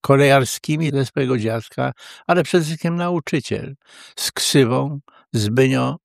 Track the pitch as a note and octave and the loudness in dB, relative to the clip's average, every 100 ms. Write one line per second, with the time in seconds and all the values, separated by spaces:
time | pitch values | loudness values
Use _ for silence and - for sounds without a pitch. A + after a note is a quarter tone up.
0 | - C#3 C#3+ C3+ B2 - - D3+ D#3+ C#3 | 2 4 6 4 2 -6 -4 -2 0 -2
1 | C3 - C3 B2+ G#2+ A2+ A2+ - C3 - | -2 -2 -2 0 -2 -4 -8 -6 -6 -6
2 | - - - F3 D3+ F3+ D#3 D#3+ E3+ E3+ | -18 -20 -2 0 2 0 0 -4 -4 -2
3 | F3 F3 - D#3 - G#2 G#2+ C#3 _ - | -2 -4 -2 -6 -4 -8 -8 -16 _ -20
4 | - - - - - D3+ B2 B2 C#3 C#3+ | -20 -8 -8 -4 0 4 4 2 -2 -6
5 | _ _ _ A#2 G#2 A#2+ C3 C3 B2+ D#3 | _ _ _ -2 0 2 2 2 -2 -6